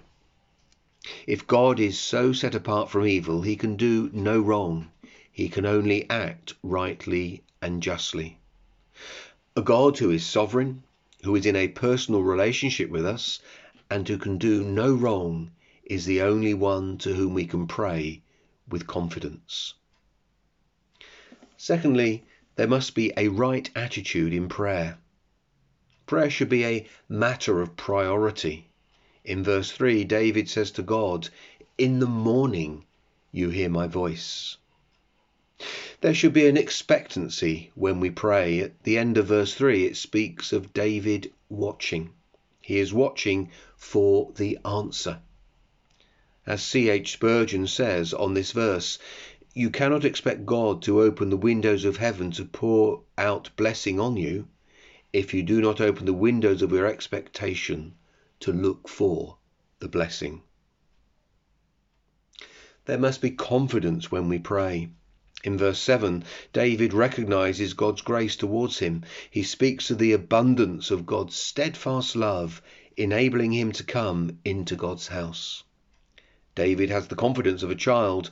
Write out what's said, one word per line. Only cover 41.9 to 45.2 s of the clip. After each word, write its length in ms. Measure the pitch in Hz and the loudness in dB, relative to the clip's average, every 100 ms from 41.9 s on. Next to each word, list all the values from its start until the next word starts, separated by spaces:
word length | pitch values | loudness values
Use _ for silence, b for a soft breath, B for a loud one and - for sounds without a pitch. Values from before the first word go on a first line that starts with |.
| 85 85 _ _ _ _ _ | -6 -8 _ _ _ _ _
He 200 | - 98 | -2 0
is 120 | 98 | 2
watching 580 | 107 135 - 104 95 90 B B B | 2 0 0 -2 -2 -4 B B B
for 560 | - 107 101 98 - | -2 2 6 4 2
the 260 | - 104 - | -4 -4 -4
answer. 560 | 101 101 104 - 87 82 | -4 -4 -4 -6 -8 -8